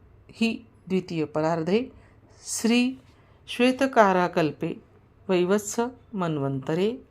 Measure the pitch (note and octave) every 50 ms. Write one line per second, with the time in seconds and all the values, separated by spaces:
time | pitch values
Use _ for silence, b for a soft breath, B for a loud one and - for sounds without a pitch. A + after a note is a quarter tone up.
0 | - - - - - - - - A3 A3+ A3 - - - _ _ - F3 F#3+ F#3
1 | F3+ - F3 D#3+ D3+ D3 - D#3 D#3 D#3+ E3+ E3 D#3+ F3 G3 A#3 C4 C4 b b
2 | b b b b b b b - - - - - - A3 A#3+ A#3+ B3 B3+ C4 b
3 | b b b b b b b b b - - - A#3+ B3+ B3+ C4 C4+ C4 C4 A#3
4 | G#3+ G3 F#3 F3+ F3+ E3+ F3 F3+ D#3+ D3 D3 - E3 E3 - - - - - -
5 | _ _ _ _ - - F#3 F3 F3+ F3 G3+ G#3 G#3 - - A#3 A#3 B3+ C4 -
6 | _ - - F#3+ F3 E3 D#3 C#3+ C3+ C#3 C3+ C3+ C3+ - D#3+ E3+ F#3+ A3 B3 C4
7 | - _